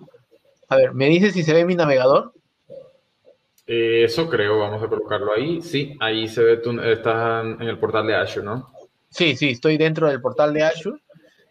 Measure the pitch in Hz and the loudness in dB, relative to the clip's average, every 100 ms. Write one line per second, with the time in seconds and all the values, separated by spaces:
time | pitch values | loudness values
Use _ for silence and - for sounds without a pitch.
0 | - _ _ _ _ _ _ 135 127 127 | -18 _ _ _ _ _ _ 2 2 2
1 | 139 170 208 180 160 160 175 175 156 131 | 2 4 4 2 2 2 2 2 2 4
2 | 127 151 220 - _ _ _ - - _ | 4 4 0 -10 _ _ _ -20 -20 _
3 | _ _ _ _ _ _ - 113 113 117 | _ _ _ _ _ _ -6 -2 0 2
4 | 117 165 165 117 104 107 104 107 110 107 | 2 0 -2 -2 0 0 -2 -4 -4 -4
5 | - 104 104 110 147 165 - 139 143 - | -4 -4 -2 -2 -2 -6 -6 -6 -6 -6
6 | 113 110 110 120 117 117 120 117 117 110 | -4 -2 -4 2 4 4 0 -2 0 0
7 | 117 113 117 113 113 113 117 104 107 107 | 0 0 0 -2 -6 -6 -8 -4 -2 0
8 | 110 98 95 104 101 123 135 - - _ | 0 0 -2 -4 -6 -8 -10 -20 -20 _
9 | _ - 170 127 147 120 156 151 160 160 | _ -2 0 0 -2 0 0 2 0 2
10 | 156 135 127 120 151 151 156 165 190 302 | 0 0 -2 0 0 2 0 -2 -8 -12
11 | _ _ _ _ _ | _ _ _ _ _